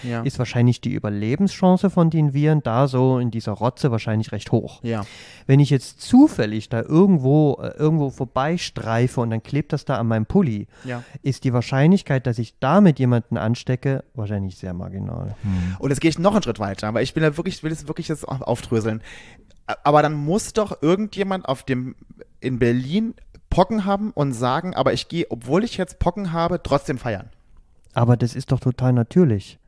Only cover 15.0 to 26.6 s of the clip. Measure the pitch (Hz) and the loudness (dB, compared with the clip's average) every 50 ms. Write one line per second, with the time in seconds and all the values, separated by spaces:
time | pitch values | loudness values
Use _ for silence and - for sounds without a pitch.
15 | 98 92 82 85 92 98 104 - - 101 95 90 87 90 92 - - 135 143 - | -8 -8 -8 -8 -8 -10 -10 -8 -6 -4 -2 -2 -4 -4 -6 -4 -4 -4 -2 0
16 | - 160 151 170 165 202 202 202 - 123 104 - 104 98 98 - 107 107 113 110 | 0 0 0 2 2 2 2 2 0 -2 -4 -4 -6 -6 -4 -4 -4 -2 0 0
17 | 131 135 - 156 160 156 143 165 170 190 - - - 156 160 151 147 143 160 - | -2 -2 0 0 0 0 0 -2 -4 -6 -8 -8 -8 -8 -8 -8 -8 -10 -10 -8
18 | 160 - 156 147 - - - 131 - - 117 - - - 117 113 107 113 107 110 | -8 -8 -8 -8 -8 -8 -8 -6 -4 -4 -4 -4 -4 -2 -2 0 0 -2 -4 -6
19 | - - - - - - - - - _ - - _ - - - - 147 147 151 | -8 -14 -20 -20 -20 -20 -20 -20 -20 _ -20 -14 _ -10 -8 -2 0 4 4 4
20 | 147 147 151 147 143 151 185 226 - - - 220 208 - - - 139 156 185 202 | 4 2 0 -2 -2 -2 -2 -2 -2 -2 -2 -2 -2 -2 -4 -2 0 2 2 2
21 | 220 202 - 190 190 196 190 185 - - 135 - - - 127 127 127 131 - - | 0 -4 -4 -4 -4 -2 -4 -4 -4 -4 -6 -4 -4 -4 -4 -4 -4 -6 -12 -16
22 | - - - - - - _ _ - 131 127 117 123 120 120 127 127 139 170 214 | -20 -20 -20 -20 -20 -20 _ _ -6 -4 0 2 2 2 2 0 -2 -2 -2 -2
23 | 226 220 - - - - - - - _ - 170 190 - 226 220 185 202 202 196 | -2 -2 -6 -12 -18 -20 -20 -20 -10 _ 2 2 2 2 0 -2 0 0 -2 -2
24 | 214 214 - 143 143 139 123 113 127 123 131 160 175 185 - - - - - 127 | -2 -4 -2 -2 -2 -2 -2 -2 -2 -2 -2 -2 -4 -4 -2 0 0 0 0 -2
25 | - - 156 170 - - 139 120 - 123 147 190 233 233 - - 180 - - - | -4 -6 -6 -6 -4 -4 -8 -8 -4 -2 0 0 0 -2 -4 -6 -8 -8 -6 -4
26 | - 269 - 214 202 170 165 170 165 170 180 170 | -2 -2 -2 -4 -6 -4 -2 -2 -2 -2 -2 -4